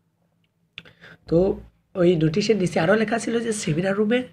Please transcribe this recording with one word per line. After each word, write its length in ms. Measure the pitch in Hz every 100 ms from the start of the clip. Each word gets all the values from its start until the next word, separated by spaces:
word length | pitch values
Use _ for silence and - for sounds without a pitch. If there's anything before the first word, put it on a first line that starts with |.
| _ _ _ _ _ _ _ - - _ - - -
তো 340 | 165 196 208 - _ _
ওই 220 | 190 175 170
নোটিশের 400 | 156 202 208 208
নিচে 240 | 175 190
আরও 140 | 165
লেখা 240 | 214 214 233
ছিল 220 | 254 233
যে 120 | 226
সেমিনার 420 | 208 175 151 190
রুমে 280 | 196 214 247 254